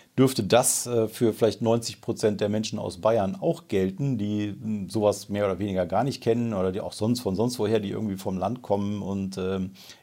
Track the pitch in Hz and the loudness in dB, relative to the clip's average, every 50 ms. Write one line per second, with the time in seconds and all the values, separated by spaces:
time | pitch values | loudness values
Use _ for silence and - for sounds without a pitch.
0 | - _ _ - 135 131 - - 107 90 113 120 131 - - - - 120 120 117 | -20 _ _ 4 4 4 4 2 2 4 6 6 6 4 0 -2 -2 0 2 2
1 | 113 110 - - 123 110 104 - 120 107 - - 120 113 117 117 117 - - - | 2 0 0 2 2 2 4 4 2 2 2 2 2 2 2 2 0 -4 -10 -8
2 | - - 113 - - 107 104 95 107 104 104 107 107 - 110 104 101 98 90 90 | -6 -6 -2 0 2 0 2 2 0 0 0 0 -2 -4 -4 -6 -6 -8 -6 0
3 | 85 107 117 113 98 95 95 - - 170 165 - - - 110 95 95 95 95 98 | 2 2 2 2 2 0 -2 -2 -2 -2 -2 -2 -4 -2 0 2 2 2 0 -2
4 | 139 139 127 107 101 104 104 104 104 104 101 101 110 110 107 104 95 82 - 110 | -2 -2 0 -2 -2 -2 -2 -2 -2 -4 -6 -8 -6 -6 -4 -4 -6 -4 0 2
5 | 104 104 101 101 - - 101 104 104 98 92 85 107 101 95 92 90 80 92 104 | 4 4 2 2 -4 -4 -2 0 0 0 0 -2 -2 -2 0 0 0 0 0 0
6 | 127 139 117 - - 117 113 120 120 117 107 95 92 92 90 101 - 87 - - | 0 0 -4 0 0 2 2 2 0 -2 0 0 0 0 -2 -2 -6 -8 -6 -2
7 | 104 113 123 123 - 98 95 92 113 123 123 - 107 107 113 110 98 98 101 107 | 0 0 0 0 0 -2 0 0 0 0 0 0 0 2 2 0 0 -2 -4 -4
8 | 110 104 98 95 - 104 95 92 90 101 120 123 - - 101 104 101 101 104 101 | -4 -4 -4 -4 -4 -4 -4 -2 -2 -2 -4 -6 -2 -2 0 0 0 -2 -4 -4
9 | 95 92 98 98 98 95 95 95 92 92 95 95 95 95 - - - - - - | -4 -4 -4 -2 -4 -4 -4 -4 -4 -2 -2 -2 -4 -6 -8 -14 -20 -20 -20 -12